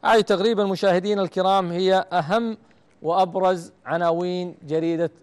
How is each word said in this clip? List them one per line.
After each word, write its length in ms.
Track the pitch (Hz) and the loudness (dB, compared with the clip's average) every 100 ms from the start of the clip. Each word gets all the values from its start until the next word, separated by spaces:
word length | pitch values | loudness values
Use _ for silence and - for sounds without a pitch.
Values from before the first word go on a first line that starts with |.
هاي 180 | - 220 | 4 2
تقريبا 420 | 202 196 208 214 | 4 2 2 2
مشاهدينا 580 | 202 185 202 180 190 208 | 0 0 2 2 0 -2
الكرام 500 | 180 - 185 196 180 | -2 0 2 2 0
هي 340 | 170 185 190 - | -2 2 2 0
أهم 440 | 175 151 214 233 220 _ _ _ _ | -4 0 -2 -2 -8 _ _ _ _
وأبرز 720 | 151 180 185 185 185 185 165 _ - | -4 0 0 2 0 0 -6 _ -6
عناوين 720 | 165 175 165 180 180 180 - | -2 0 0 -2 -4 -8 -12
جريدة، 480 | 147 156 165 165 165 _ | -4 -2 -2 -2 -4 _